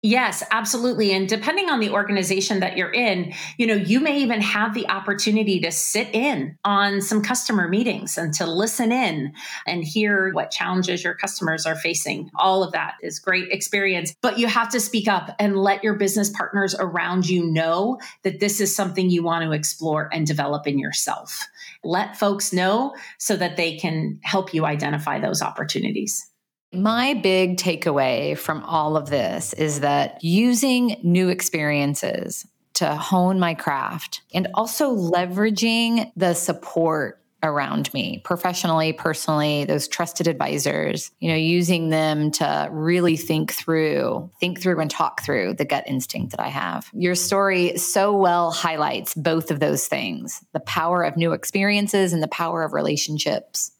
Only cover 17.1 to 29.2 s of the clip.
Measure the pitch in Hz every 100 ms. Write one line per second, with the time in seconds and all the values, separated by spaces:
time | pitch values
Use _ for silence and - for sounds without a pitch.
17.1 | 185 175 185 170 160 160 170 208 254 -
18.1 | - 190 - 202 202 196 - 190 - 185
19.1 | 175 170 165 160 151 151 - 160 151 -
20.1 | 160 151 147 143 147 147 139 143 143 -
21.1 | - - - - - - - 165 180 196
22.1 | - 208 202 - 180 185 214 269 - -
23.1 | - - 202 180 175 165 156 180 160 156
24.1 | 147 - 190 - 160 156 147 147 147 147
25.1 | 143 - - - - 151 - - - 214
26.1 | - - _ _ _ _ 180 208 226 254
27.1 | 269 185 185 185 180 185 165 170 143 131
28.1 | 123 143 151 - 156 - 160 151 156 147
29.1 | 143